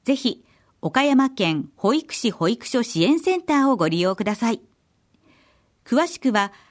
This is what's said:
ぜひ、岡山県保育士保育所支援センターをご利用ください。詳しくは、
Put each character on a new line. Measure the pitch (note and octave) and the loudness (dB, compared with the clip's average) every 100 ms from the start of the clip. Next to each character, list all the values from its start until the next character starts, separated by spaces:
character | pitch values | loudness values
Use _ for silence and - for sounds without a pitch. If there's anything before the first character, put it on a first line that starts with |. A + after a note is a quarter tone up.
ぜ | - C4+ | -2 -2
ひ、 | B3 - _ _ _ _ | -2 -6 _ _ _ _
岡 | E3+ - | -4 0
山 | C#4+ C4+ C4+ | 4 4 2
県 | C4+ F3 D#3 - - | 0 -2 -2 -6 -4
保 | G3 | -2
育 | D4 - | 0 -4
士 | - A#3+ | -6 -4
保 | F3+ E3+ | -2 -2
育 | A#3 - | -2 -4
所 | C4 | -4
支 | A#3 E3+ | -2 0
援 | E3+ D#4+ | 2 2
セ | F4 F#4 | 0 -2
ン | |
タ | F4 | 0
ー | D4 C4+ | 2 2
を | A#3+ | 2
ご | D#3+ | 0
利 | E3 | 0
用 | F3+ F#3+ | 0 -2
く | |
だ | G3+ G#3 | -4 -2
さ | A#3 | -2
い。 | A3 - _ _ _ _ _ _ _ _ _ _ _ - | -2 -8 _ _ _ _ _ _ _ _ _ _ _ -2
詳 | B3 E4+ | 0 0
し | - | -2
く | C4+ | -2
は、 | G#3 G3+ - _ | 0 -2 -6 _